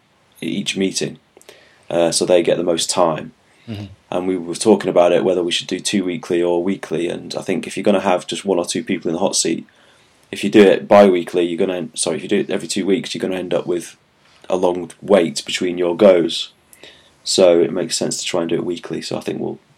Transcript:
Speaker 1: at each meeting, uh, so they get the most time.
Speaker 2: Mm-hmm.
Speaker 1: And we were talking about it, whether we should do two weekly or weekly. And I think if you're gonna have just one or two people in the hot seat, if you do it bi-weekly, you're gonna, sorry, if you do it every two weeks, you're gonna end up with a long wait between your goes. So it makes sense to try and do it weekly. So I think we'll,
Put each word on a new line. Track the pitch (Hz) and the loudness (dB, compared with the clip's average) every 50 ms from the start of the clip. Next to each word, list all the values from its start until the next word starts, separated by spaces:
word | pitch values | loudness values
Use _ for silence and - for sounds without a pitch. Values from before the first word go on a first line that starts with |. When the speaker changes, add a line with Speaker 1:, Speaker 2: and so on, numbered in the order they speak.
| _ _ _ _ _ _ _ _ | _ _ _ _ _ _ _ _
Speaker 1:
at | - - | -8 -6
each | - 98 - - - | -6 -6 -6 -4 -2
meeting, | 98 98 95 82 - 76 - - - _ _ _ - - - - _ _ _ _ _ _ - | -2 -2 -2 -2 -4 -6 -6 -8 -10 _ _ _ -20 -20 -20 -20 _ _ _ _ _ _ -4
uh, | 82 85 85 82 | 0 0 0 0
so | 80 - 90 | 0 0 2
they | 85 90 87 | 2 4 4
get | 85 90 78 78 | 4 2 0 0
the | 87 | 0
most | 90 85 80 - - | -2 -2 -2 -2 -2
time. | - 95 90 82 78 73 73 80 - _ _ _ _ _ _ | 0 2 2 2 0 -2 -8 -12 -18 _ _ _ _ _ _
Speaker 2:
Mm-hmm. | - 110 101 104 95 95 - _ - | -14 -12 -12 -12 -14 -18 -18 _ -8
Speaker 1:
And | - 90 90 92 | -6 -4 -2 -2
we | 92 | -4
were | 90 82 85 85 | -4 -4 -8 -8
talking | - - 110 104 - - 92 | 0 2 4 4 4 4 2
about | 85 87 87 87 | 4 4 6 6
it, | 87 85 - | 4 4 2
whether | 92 90 90 | 2 2 0
we | 85 87 | 0 -2
should | 85 - - - | -2 -4 -4 -6
do | 95 90 | -8 -6
two | - - - 101 92 | -4 -2 -2 -2 -2
weekly | 92 87 71 - - 92 85 | -2 -4 -6 -4 -2 0 0
or | 87 87 87 87 | 2 2 0 0
weekly. | 85 98 98 - - - 80 80 85 87 | 0 -2 -4 -4 -6 -6 -6 -4 -4 -4
And | 85 87 87 85 - | -6 -8 -10 -10 -10
I | - | -8
think | - - 92 82 - | -6 -4 -4 -4 -4
if | - - | -6 -6
you're | 95 95 | -2 0
gonna | 104 101 92 | 2 2 2
have | 92 101 90 87 - | 2 0 0 -2 -2
just | - - - - | -6 -10 -6 -2
one | 98 95 87 | -2 0 0
or | 85 | -2
two | - - 92 80 | -2 -4 -6 -4
people | - 95 85 - 90 | -4 -6 -4 -4 -4
in | 80 | -4
the | 85 | -2
hot | 98 - - | -2 -2 -2
seat, | - - 85 82 - - _ _ _ _ _ _ _ _ _ _ _ _ _ | -2 -2 -2 -4 -6 -8 _ _ _ _ _ _ _ _ _ _ _ _ _
if | - - - | -8 -6 -2
you | 98 | 4
do | 101 110 | 6 8
it | 101 95 - - - | 8 8 6 4 4
bi-weekly, | - 107 101 101 98 90 87 82 - - 90 87 | 6 8 8 8 8 6 2 0 -2 -2 -2 0
you're | 87 85 85 98 | 0 0 -2 -2
gonna, | 92 90 90 82 78 - | -2 -4 -4 -8 -8 -8
sorry, | - - 87 80 | -6 -4 -4 -4
if | 80 | -4
you | - - | -4 -2
do | 104 98 | -2 -2
it | - - | 0 -2
every | - 101 87 82 | -4 -6 -6 -6
two | - 101 87 | -4 -2 0
weeks, | 92 98 85 - - - | 0 0 0 -2 -4 -8
you're | 85 | -6
gonna | 95 92 92 | -6 -4 -4
end | 90 90 87 87 | -6 -4 -4 -4
up | 85 - | -4 -2
with | 80 90 85 80 - - _ _ _ _ _ _ _ _ _ - - | -2 -4 -4 -6 -10 -18 _ _ _ _ _ _ _ _ _ -8 -4
a | 92 | -2
long | 92 92 90 87 90 87 80 - _ | 0 0 0 0 -2 -6 -10 -14 _
wait | - 92 101 92 85 78 71 - - | 0 4 4 4 4 2 -2 -6 -8
between | - - - 98 90 85 87 | -6 -6 -4 -4 -2 -2 -2
your | 90 85 87 | -2 -2 2
goes. | 85 107 98 92 87 82 82 - - - - - _ _ _ - - - - - - _ _ _ _ - | 6 6 6 6 6 2 0 -4 -6 -8 -10 -14 _ _ _ -20 -20 -20 -20 -20 -20 _ _ _ _ -8
So | - - - 95 90 85 85 | -2 2 4 6 6 6 4
it | 85 82 | 2 0
makes | 82 92 85 85 - | -2 -4 -6 -6 -6
sense | - - 76 - - | -6 -4 -6 -6 -6
to | - | -6
try | - - 90 | -6 -4 -4
and | 85 85 | -2 -2
do | 87 | -4
it | - 82 | -4 -4
weekly. | 90 87 85 - - 80 82 | -6 -8 -8 -8 -10 -10 -8
So | 82 - 85 | -8 -8 -8
I | 82 | -8
think | - - 87 - | -6 -6 -6 -6
we'll, | - 87 - - _ _ _ | -6 -8 -8 -12 _ _ _